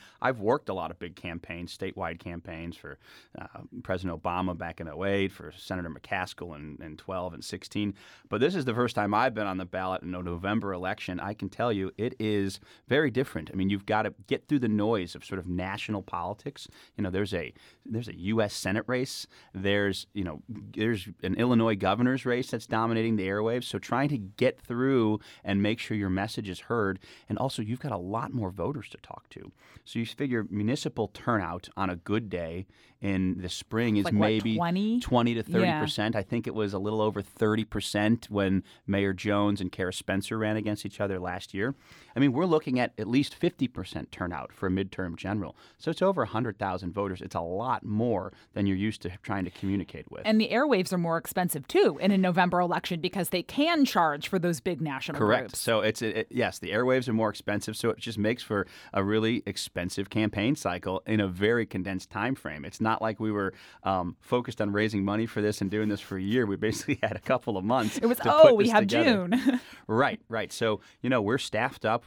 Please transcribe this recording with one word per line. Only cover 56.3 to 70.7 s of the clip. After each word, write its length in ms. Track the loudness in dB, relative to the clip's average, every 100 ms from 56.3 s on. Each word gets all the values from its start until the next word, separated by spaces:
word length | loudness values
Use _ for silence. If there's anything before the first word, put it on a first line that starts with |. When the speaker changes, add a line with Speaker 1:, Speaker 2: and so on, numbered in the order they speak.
| 0 0 -2
Speaker 1:
the 100 | -2
airwaves 380 | 2 4 4 4
are 60 |
more 160 | 2 2
expensive, 460 | 0 -2 -2 -4 0
so 140 | 0
it 80 | 0
just 220 | -4 0
makes 240 | 0 0
for 240 | -2 -2 -2 -8 -4
a 100 | 0
really 380 | 2 4 2 0 -2
expensive 640 | -6 -6 -6 -4 -4 -2
campaign 440 | 0 0 2 0 0
cycle 460 | -2 -2 -4 -4 0
in 120 | 0
a 80 | 2
very 380 | 2 2 2 0
condensed 460 | -4 -4 -6 -6
time 240 | -4 -2 -4
frame. 280 | -6 -10
It's 160 | -10 -2
not 220 | 0 2
like 180 | -2 -2
we 120 | 0
were, 220 | 0 -2 -4 -16 -6
um, 320 | 0 0 0 -8
focused 400 | -2 -2 0 -2
on 100 | 0
raising 320 | 2 2 2
money 220 | 0 0 -2
for 160 | 0
this 200 | 0 0
and 100 | 0
doing 180 | 0 0
this 120 | -2
for 160 | -4 -4
a 40 |
year. 240 | 0 2 2
We 100 | 0
basically 440 | 0 -2 -2 0
<laughs> 40 |
had 120 | -2 -2
a 40 |
couple 380 | 0 0 0 -2
of 80 | 2
months 320 | 2 2 0
Speaker 2:
It 80 | 0
was, 120 | 2
Speaker 1:
to 140 | 4
Speaker 2:
"Oh, 100 | 10
Speaker 1:
put 120 | 10 10
Speaker 2:
we 100 | 6
Speaker 1:
this 80 |
Speaker 2:
have 140 | 6 4
Speaker 1:
together. 400 | 4 4 4 2
Speaker 2:
June." 320 | 2 4 2 -4
<laughs> 40 | -14 0
Speaker 1:
Right, 340 | 2 2 0 -6
right. 240 | -6 -4
So, 260 | 0 0